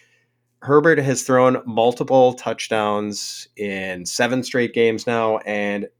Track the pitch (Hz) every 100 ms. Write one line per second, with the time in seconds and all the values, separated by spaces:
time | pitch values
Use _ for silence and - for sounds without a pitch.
0 | _ _ _ _ _ _ - 151 160 147
1 | 135 120 - 127 127 127 123 110 120 123
2 | 135 135 127 123 117 113 - 110 104 104
3 | 104 101 - - - - 101 95 95 90
4 | 90 - 120 127 123 127 117 117 113 110
5 | - 117 110 110 101 104 104 101 101 _